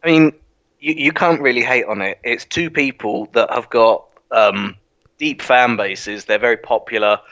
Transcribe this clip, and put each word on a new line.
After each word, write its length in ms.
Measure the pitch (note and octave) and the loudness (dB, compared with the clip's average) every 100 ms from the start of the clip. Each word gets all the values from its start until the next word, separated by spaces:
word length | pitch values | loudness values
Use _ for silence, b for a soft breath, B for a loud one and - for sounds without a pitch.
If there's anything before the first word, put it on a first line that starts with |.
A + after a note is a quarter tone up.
I 60 | E3 | 2
mean, 240 | D#3+ D#3 - _ _ _ _ | 4 4 2 _ _ _ _
you, 140 | D3 | -6
you 180 | D#3 C#3+ | -2 -2
can't 300 | D#3 F3 D#3+ | 0 0 2
really 220 | C#3 B2 | 0 0
hate 220 | A#2+ B2+ G#2+ | 0 -2 -2
on 140 | G#2 | -4
it. 180 | G2 - | -4 -6
It's 220 | B2 A#2 - | -6 -6 -6
two 240 | - E3+ | -6 -6
people 580 | D#3+ C#3 - G#2+ G#2 G#2 | -4 -4 -4 -6 -6 -2
that 180 | A#2 A2+ | 0 0
have 180 | B2 - | -2 -2
got, 360 | A#2+ A2+ G#2 - _ _ | 2 4 4 -4 _ _
um, 460 | A#2 G#2 G2 G2+ - _ _ _ _ | 2 2 2 -6 -10 _ _ _ _
deep 240 | D3+ C#3 | -8 -6
fan 360 | - B2 B2 A2 | 2 2 4 0
bases. 480 | G2+ G2 - G#2 - | -4 -6 -10 -12 -2
They're 120 | G#2 | 0
very 200 | A#2+ A2 | 0 -2
popular 640 | - A2+ - A2 G#2 G#2 B | -2 -4 -2 -2 0 0 B